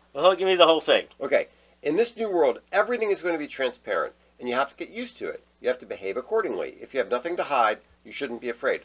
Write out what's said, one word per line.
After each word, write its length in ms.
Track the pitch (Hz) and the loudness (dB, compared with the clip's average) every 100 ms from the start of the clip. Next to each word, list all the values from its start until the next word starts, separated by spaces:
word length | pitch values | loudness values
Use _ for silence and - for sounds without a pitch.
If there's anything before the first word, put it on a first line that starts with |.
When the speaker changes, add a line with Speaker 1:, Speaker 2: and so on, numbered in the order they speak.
| _ | _
Speaker 1:
well, 220 | 139 180 | 2 4
give 120 | 180 190 | 4 4
me 100 | 185 | 6
the 100 | 165 | 6
whole 140 | 160 | 6
thing. 260 | 151 110 - - | 4 2 2 -8
Speaker 2:
Okay. 280 | 139 123 - _ _ _ | 0 0 0 _ _ _
In 120 | 143 170 | -2 0
this 200 | 233 - | -2 -4
new 120 | 220 | -2
world, 320 | 175 139 113 - | 2 2 2 -2
everything 380 | 196 214 240 214 | 0 0 0 0
is 120 | 190 | -2
gonna 160 | 175 160 | -2 -4
be 80 | 143 | -4
transparent, 640 | - 127 - 113 90 69 - _ - | -4 -4 -4 -4 -4 -4 -8 _ -10
and 80 | 123 | -4
you 60 | 123 | -2
have 140 | 143 | -2
to 60 | - | -6
get 140 | 170 | -12
used 260 | 208 247 - | -12 -12 -10
to 100 | 90 | -10
it. 140 | - _ _ | -10 _ _
You 80 | 120 | -4
have 100 | 123 | -4
to 80 | 110 | -6
behave 300 | 101 95 98 | -10 -8 -6
accordingly. 600 | - 220 185 92 69 - | -4 -2 -2 -4 -8 -10
If 120 | 113 | -8
you 40 | 135 | -4
have 100 | 107 | -2
nothing 260 | 123 170 175 | -4 -4 -6
to 80 | |
hide, 340 | 151 135 110 107 _ _ | -2 2 2 0 _ _
you 80 | 110 | -16
shouldn't 280 | - 135 117 | -10 -8 -8
be 80 | 120 | -8
afraid. 340 | - 131 85 | -4 -2 -2